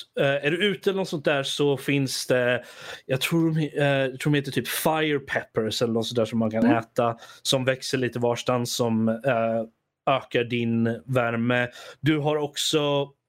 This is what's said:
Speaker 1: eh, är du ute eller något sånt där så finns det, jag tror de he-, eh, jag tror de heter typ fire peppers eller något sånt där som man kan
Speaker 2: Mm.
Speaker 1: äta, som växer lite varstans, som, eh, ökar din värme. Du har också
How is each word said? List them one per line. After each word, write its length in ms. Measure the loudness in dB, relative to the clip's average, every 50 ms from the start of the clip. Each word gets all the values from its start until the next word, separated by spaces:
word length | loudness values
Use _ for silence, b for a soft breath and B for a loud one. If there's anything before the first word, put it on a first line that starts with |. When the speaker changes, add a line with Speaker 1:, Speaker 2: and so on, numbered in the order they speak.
| -12 -10 _ 0
Speaker 1:
eh, 60 | 2 2 2 2 0
är 40 | 0
du 140 | 0 2 0
ute 240 | 0 0 0 -2 -2
eller 80 | 0 0
något 100 | -2 -4
sånt 160 | -4 -2 0
där 180 | 0 0 0 0
så 340 | -4 -2 0 2 2 2
finns 500 | 0 0 0 0 0 0 0 -2 -6 -2
det, 380 | 0 2 2 4 2 2 0 B B B B B B B B B
jag 140 | -4 -2 -2
tror 300 | 0 0 0 2 2 2
de 60 | 2 0
he-, 180 | -2 -2 0 0
eh, 80 | 2 2 2 2 0 -2
jag 100 | -4 -2
tror 120 | 0 2 2
de 60 | 2
heter 140 | 0 0 -4
typ 160 | -4 -4 -2
fire 500 | -6 -2 0 0 0 2 0 0 0 -2
peppers 640 | -2 -4 -4 -4 -4 -4 _ -2 -2 -2 -2 -2 0
eller 100 | 0 0
något 140 | 0 -2
sånt 100 | 0 0
där 80 | 0 0
som 140 | 0 0 0
man 120 | 0 0
kan 140 | 2 2 4
Speaker 2:
Mm. 120 | 4 4
Speaker 1:
äta, 420 | 2 0 -2 _ 0 0 0 -2 B B B B B B
som 220 | 0 0 2 2
växer 340 | 0 -2 -2 -4 -4 -2 -2
lite 200 | -2 -2 -2 0
varstans, 560 | 0 0 0 0 -2 -2 0 0 -2 -2 -2
som, 340 | 0 0 2 2 2 2 2
eh, 540 | 0 0 0 0 2 2 2 0 0 -2 -4 -6 _ _ _ _ _ _ _ 0
ökar 340 | 0 0 -2 0 0 0 0
din 560 | 0 -2 -2 0 0 2 2 2 0 -2 -4 -6
värme. 640 | -2 0 0 0 0 0 0 0 0 2 2 0 -2 B B B B B B
Du 180 | 0 0 0 2
har 180 | 0 0 0
också 760 | 0 -2 -4 -4 -4 -4 0 0 2 2 2 0 0 -2 -4 -8 _ _